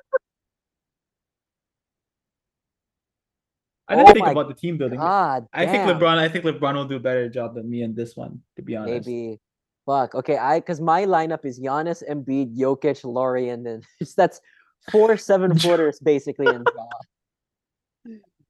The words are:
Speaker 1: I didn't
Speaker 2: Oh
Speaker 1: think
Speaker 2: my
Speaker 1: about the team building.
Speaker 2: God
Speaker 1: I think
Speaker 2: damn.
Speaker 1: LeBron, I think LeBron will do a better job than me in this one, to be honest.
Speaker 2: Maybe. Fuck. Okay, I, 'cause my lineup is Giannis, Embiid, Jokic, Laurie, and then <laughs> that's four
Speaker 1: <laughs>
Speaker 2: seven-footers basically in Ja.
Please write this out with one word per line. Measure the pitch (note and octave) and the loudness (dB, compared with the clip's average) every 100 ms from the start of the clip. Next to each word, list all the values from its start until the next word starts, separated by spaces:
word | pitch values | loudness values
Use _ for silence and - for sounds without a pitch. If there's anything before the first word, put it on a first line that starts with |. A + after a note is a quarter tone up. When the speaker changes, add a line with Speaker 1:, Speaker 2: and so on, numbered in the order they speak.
| - C5+ - _ _ _ _ _ _ _ _ _ _ _ _ _ _ _ _ _ _ _ _ _ _ _ _ _ _ _ _ _ _ _ _ _ _ _ - | 0 -4 -6 _ _ _ _ _ _ _ _ _ _ _ _ _ _ _ _ _ _ _ _ _ _ _ _ _ _ _ _ _ _ _ _ _ _ _ -2
Speaker 1:
I | G#3+ | 8
didn't | D4 | 10
Speaker 2:
Oh | |
Speaker 1:
think | A3 F3 | 10 6
Speaker 2:
my | |
Speaker 1:
about | B2+ C3+ | 0 -2
the | |
team | C3 E3+ D#3+ | -6 -8 -4
building. | C3 B2 | -4 -4
Speaker 2:
God | E3 G3 E3+ C3 A2+ | -2 0 0 -2 -6
Speaker 1:
I | C#3+ F#3 | -4 -2
think | - F#3+ | 0 0
Speaker 2:
damn. | E3 | 2
Speaker 1:
LeBron, | E3 E3 | 2 2
I | D#3+ | 0
think | E3+ E3 | -2 -4
LeBron | D3+ C#3 C#3+ | -2 -2 -2
will | C3+ | -4
do | C3+ | -4
a | |
better | B2+ B2+ A#2+ | -2 -2 -4
job | B2 A#2 A#2 | -6 -8 -10
than | A2+ | -10
me | A#2+ | -6
in | A2+ A2 | -6 -6
this | A#2 - | -10 -10
one, | - B2 _ - | -16 -16 _ -18
to | |
be | B2+ A2 | -10 -8
honest. | A2 A#2+ A#2 | -6 -8 -6
Speaker 2:
Maybe. | A#2+ A#2 G#2+ _ _ _ _ - | -10 -10 -14 _ _ _ _ -4
Fuck. | C#3 B2 B2+ | -2 -2 -4
Okay, | B2+ C#3 | -2 -2
I, | B2+ D#3+ | 0 0
'cause | E3+ D#3 | -2 -4
my | E3 E3+ G3+ | 0 0 2
lineup | F3 D#3+ D#3 C#3 | 0 0 -6 -8
is | B2+ | -8
Giannis, | C3 C#3+ E3 E3 - | -4 -4 -4 -6 -8
Embiid, | D3 C3 C3+ B2+ A#2 | -8 -4 -2 -2 -2
Jokic, | C3 C3+ D3+ C3 C3 | -2 0 -2 -4 -6
Laurie, | A#2+ C3 B2+ B2 | -2 -2 -2 -4
and | A#2+ A#2+ | -6 -10
then | A2+ - _ | -12 -14 _
<laughs> | D#3+ - | -6 0
that's | F3 - _ _ _ _ - | 0 0 _ _ _ _ 0
four | G#3+ A3 G#3+ | 4 4 4
Speaker 1:
<laughs> | - | 2
Speaker 2:
seven-footers | F#3+ F#3 E3 E3+ E3+ D#3 D3 | 2 4 2 4 4 2 0
basically | D#3 C#3+ - C3+ C#3 | 0 0 -2 -2 0
in | - E3+ - | 0 -2 -4
Ja. | A#2 - - _ _ _ _ _ _ _ _ _ A#3+ G#3+ _ _ | -12 -16 -18 _ _ _ _ _ _ _ _ _ -20 -20 _ _